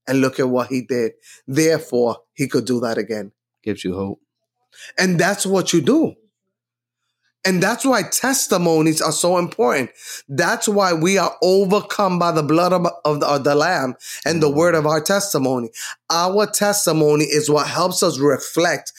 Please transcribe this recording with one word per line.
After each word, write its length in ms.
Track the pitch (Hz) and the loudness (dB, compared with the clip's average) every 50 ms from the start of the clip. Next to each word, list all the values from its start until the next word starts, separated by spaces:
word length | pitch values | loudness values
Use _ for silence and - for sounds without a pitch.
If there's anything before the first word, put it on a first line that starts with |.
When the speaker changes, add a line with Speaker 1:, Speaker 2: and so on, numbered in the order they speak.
| _ | _
Speaker 1:
And 160 | - 131 135 | -2 0 0
look 180 | 131 131 131 - | 0 0 0 0
at 80 | 143 131 | 0 0
what 200 | 123 127 120 117 | 0 -2 -2 -2
he 120 | 135 127 | -4 -6
did. 320 | 120 - 131 120 117 110 - _ _ - - - _ | -4 -4 -2 -2 -2 -4 -6 _ _ -20 -20 -20 _
Therefore, 760 | - 135 151 160 160 160 147 - - 131 120 120 117 107 - _ _ | -4 0 2 2 2 2 0 -2 -2 -2 0 0 0 -2 -4 _ _
he 160 | _ - 139 127 | _ -6 -4 -2
could 160 | - 131 113 | -2 -2 0
do 160 | 123 127 120 | 0 -2 -2
that 180 | 120 117 113 117 | -2 -2 -4 -4
again." 340 | 107 101 113 107 101 101 - _ _ _ _ _ | -4 -6 -6 -8 -8 -12 -16 _ _ _ _ _
Speaker 2:
Gives 220 | _ 107 101 - - | _ -8 -8 -6 -6
you 100 | 92 90 | -6 -6
hope. 260 | 95 98 98 101 - _ _ _ _ _ _ _ _ _ _ _ - - - - | -6 -6 -8 -8 -12 _ _ _ _ _ _ _ _ _ _ _ -20 -20 -10 -4
Speaker 1:
And 220 | - 185 185 180 160 | -2 0 0 2 2
that's 260 | 170 185 202 - - | 2 0 0 -2 -2
what 280 | 190 196 185 170 - | 0 0 0 0 2
you 80 | - 170 | 0 2
do. 320 | 135 143 113 330 311 85 - - _ _ _ _ _ _ _ _ _ _ _ _ _ _ _ _ _ _ _ _ _ _ _ _ - | 2 4 2 2 2 0 -4 -10 _ _ _ _ _ _ _ _ _ _ _ _ _ _ _ _ _ _ _ _ _ _ _ _ -2
And 180 | 185 190 175 | 0 0 2
that's 220 | 185 202 240 - - | 2 0 0 0 0
why 180 | 269 254 214 | 2 2 2
testimonies 1000 | 170 - - - - 254 269 - - - 214 180 175 170 165 156 156 160 156 160 | 0 -2 -4 -2 -2 0 0 -2 0 0 0 0 2 2 2 4 2 2 2 0
are 120 | 160 160 | -2 -2
so 260 | 151 - - 175 185 180 | -2 0 0 2 2 0
important. 520 | 175 165 - - 233 247 220 143 123 - - - - - - - - - | 0 -2 -2 0 0 0 0 0 -2 -6 -8 -16 -18 -16 -16 -16 -14 -6
That's 400 | 139 131 175 175 220 196 - 226 | -2 0 0 0 0 0 -2 0
why 240 | 208 202 196 180 | 2 2 2 2
we 260 | 175 160 156 185 196 190 | 2 2 2 2 2 2
are 180 | 170 - - - | 0 0 -2 0
overcome 760 | 165 180 190 196 202 185 202 208 202 - - - 208 190 180 175 | 2 2 4 4 2 2 0 0 0 -2 -2 -2 0 0 2 2
by 140 | 175 170 | 0 2
the 100 | 165 160 | 2 0
blood 300 | 147 139 160 165 175 180 | 0 2 2 2 2 2
of, 140 | 180 180 175 165 - - - | 2 2 0 -2 -2 -2 -2
of 160 | 151 151 143 | -2 0 0
the, 60 | 151 | 0
of 180 | 131 147 143 123 | 0 0 0 0
the 100 | 147 143 | 2 2
Lamb 420 | 147 151 175 185 156 135 127 123 - - - - - - | 2 2 2 0 0 -2 -4 -6 -10 -14 -16 -16 -8 -4
and 180 | 147 165 165 | -4 0 2
the 60 | 151 147 | 2 2
Speaker 2:
Mm. 60 | 139 | 2
Speaker 1:
word 200 | 151 170 175 170 | 2 2 2 2
of 120 | 160 147 | 2 2
our 140 | 151 160 156 | 0 0 0
testimony. 720 | 151 - 196 202 196 - - 143 131 127 135 123 120 113 - - - - - - _ - | 0 0 0 0 0 -2 -2 0 0 0 0 -2 -4 -6 -10 -12 -14 -14 -14 -12 _ -4
Our 360 | 160 170 175 185 190 208 208 | -2 0 0 0 2 0 0
testimony 800 | 202 208 - 208 208 202 202 - 175 156 156 156 151 147 147 151 | 0 0 0 0 0 0 0 0 0 2 4 4 4 4 4 2
is 260 | - 143 151 147 147 | 0 0 0 0 2
what 160 | 147 151 139 | 2 0 0
helps 360 | - - 151 175 185 175 - | -2 -2 -2 -2 0 0 0
us 160 | 202 175 135 127 | 0 -2 0 0
reflect, 720 | 139 147 135 127 - - - 160 175 175 151 131 - - - | 2 2 2 0 -4 -4 -2 0 0 0 0 -4 -6 -12 -18